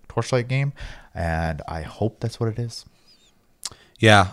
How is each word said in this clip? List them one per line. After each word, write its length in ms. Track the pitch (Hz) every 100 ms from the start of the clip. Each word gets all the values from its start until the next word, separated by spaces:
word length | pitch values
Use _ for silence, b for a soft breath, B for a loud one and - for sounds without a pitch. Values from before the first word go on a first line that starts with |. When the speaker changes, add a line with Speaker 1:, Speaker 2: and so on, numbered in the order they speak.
| -
Speaker 1:
Torchlight 380 | 117 - 127 120
game, 240 | 131 143 - B B B
and 480 | 85 85 80 82 76 -
I 140 | 80
hope 380 | 78 - 110 -
that's 180 | 113 -
what 80 | 113
it 100 | 110
is. 260 | 117 - - b b b b _ _ - - B B B
Speaker 2:
Yeah, 340 | 110 104 92